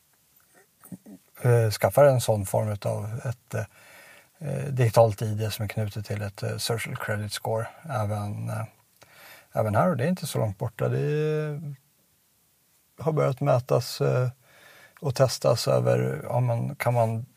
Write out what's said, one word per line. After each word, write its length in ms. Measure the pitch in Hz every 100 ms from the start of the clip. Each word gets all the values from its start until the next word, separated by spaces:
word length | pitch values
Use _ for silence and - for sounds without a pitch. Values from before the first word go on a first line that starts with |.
| _ _ _ _ _ _ _ _ - 185 - 190 _ - 123
eh, 180 | 120 110
skaffar 340 | - 104 -
en 160 | 143 127
sån 260 | - 107 95
form 220 | 117 107
utav 520 | 104 117 107 104 120
ett, 300 | 123 - - 113 101 _ - - - - _ -
eh, 260 | 147 139 139
digitalt 540 | 131 117 117 113 101
I 120 | 107
D 160 | 107 107
som 140 | -
är 40 | 104
knutet 380 | - 104 107 -
till 160 | 104
ett, 200 | 101 -
eh, 140 | 113 110
social 400 | - 113 - 131
credit 360 | - 104 107
score 340 | - 113 110 113 - 165
även, 580 | 107 104 104 104 110 117
eh, 160 | 110 110 _ _ _ - - - - _
även 220 | 131 107
här. 160 | 110 180
Och 60 | 135
det 80 |
är 40 | 151
inte 180 | 185 139
så 120 | 123
långt 200 | 110 -
borta. 300 | 120 - 127
Det 720 | 127 143 151 151 151 151 147 147 139 _ _ _ _ _ _ _ _ _ _ _ -
har 140 | 160
börjat 280 | 147 139 131
mätas, 600 | 143 127 127 135 - -
eh, 280 | 139 131 127 - _ _ - - - -
och 140 | 110
testas 540 | 123 131 - 135 123 -
över 580 | - 62 62 64 - -
om 200 | 123 123
man, 280 | 117 127
kan 200 | - 123
man 320 | 123 113 113 123